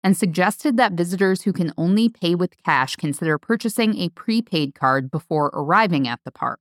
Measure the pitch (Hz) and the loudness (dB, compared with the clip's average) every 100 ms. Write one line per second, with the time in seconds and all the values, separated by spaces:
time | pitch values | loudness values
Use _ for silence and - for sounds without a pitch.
0 | 190 190 196 160 185 - 302 240 233 170 | 2 2 0 0 0 0 -2 2 2 0
1 | 175 185 190 185 208 180 165 - 170 202 | -4 0 0 2 -2 -2 -4 0 2 2
2 | 226 - 170 175 180 _ - 139 131 - | 2 0 -2 0 -2 _ 0 2 0 -2
3 | 156 143 160 151 - - 226 226 220 208 | -6 -2 -2 -2 -2 -2 -2 0 0 0
4 | 175 - - 226 233 165 139 - 135 135 | -6 -6 -2 -2 -2 -2 -2 0 0 0
5 | 131 156 _ 156 143 - 147 196 220 151 | -2 -8 _ -2 0 -2 0 2 2 0
6 | 127 120 - - 123 117 | -2 -4 -10 -6 -6 -6